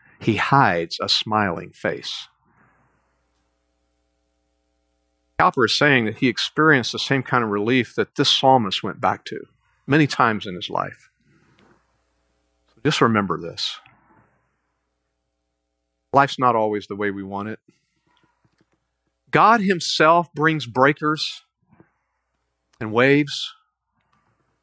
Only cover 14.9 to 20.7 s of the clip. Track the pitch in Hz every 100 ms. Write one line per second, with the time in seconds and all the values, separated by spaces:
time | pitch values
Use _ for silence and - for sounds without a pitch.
14.9 | _ _ _ _ _ _ _ _ _ _
15.9 | _ _ 131 139 - 127 113 107 104 -
16.9 | 101 104 98 95 98 101 107 _ _ _
17.9 | _ _ _ _ _ _ _ _ _ _
18.9 | _ _ _ _ 147 196 226 196 180 -
19.9 | - 156 170 165 147 160 156 120